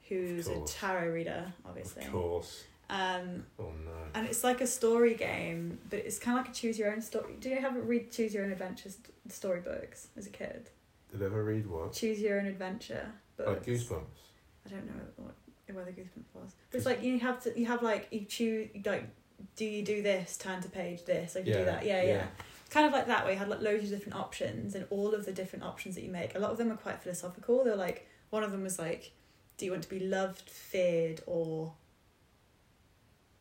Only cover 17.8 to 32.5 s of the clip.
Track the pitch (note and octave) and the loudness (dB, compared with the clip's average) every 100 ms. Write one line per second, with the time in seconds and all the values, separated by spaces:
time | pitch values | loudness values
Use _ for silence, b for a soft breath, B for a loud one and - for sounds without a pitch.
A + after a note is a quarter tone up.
17.8 | A#3 G3+ - A3 G3+ - A3+ A3 G#3+ G3+ | 4 2 0 -6 -6 0 2 2 -2 -4
18.8 | G3+ F#3 A2+ - _ - - - G#3+ G#3 | -2 -2 -2 -14 _ -20 -18 -6 -2 -2
19.8 | G3+ G#3 G3+ F#3+ F3+ - F#3+ F#3 F#3 F#3+ | 0 2 4 2 2 -6 -4 -4 -4 -4
20.8 | F3 F3 - E3 E3+ F#3 F#3 G#3 F3+ - | -4 -4 0 0 0 -2 2 4 4 2
21.8 | G#3+ F#3+ F#3 G2 F#2 - B B B D4 | 2 4 6 4 2 -6 B B B 6
22.8 | D4+ C4+ A#3 A3+ - G3 G3+ G#3+ G#3+ G#3 | 6 6 4 4 4 2 0 0 2 2
23.8 | G3+ G3+ F#3+ F#3 - - - - G#3+ G3 | 2 -4 -4 -6 -6 -4 -4 -2 -4 -4
24.8 | F#3 G3+ G3+ G#3+ G3 F#3+ F#3+ - F#3 - | -2 2 2 2 0 -4 -6 -6 -8 -8
25.8 | - F#3 - F3+ - F#3 G#3+ A3 A#3 A3 | -8 -6 -6 -4 -2 0 0 2 0 0
26.8 | - - - F3+ F3+ F3+ - B3 B3+ G3+ | -4 -6 -4 -6 -6 -8 4 6 6 4
27.8 | F3+ - B B B G#3+ G#3+ F#3+ F#3+ F3+ | 0 -2 B B B 0 0 -2 -2 -2
28.8 | E3 E3+ - - b b b - F#3 F#3 | -4 -6 -10 -20 b b b -6 -2 -2
29.8 | E3 F#3+ F#3 F#3+ F#3+ F3+ - - - F#3+ | -2 -2 0 2 2 -2 -14 -18 -4 4
30.8 | F3+ E3+ E3 D#3+ - F3 E3 D#3+ D#3+ D#3 | 4 6 4 0 -2 0 2 0 -4 -8
31.8 | - _ _ _ _ _ _ | -20 _ _ _ _ _ _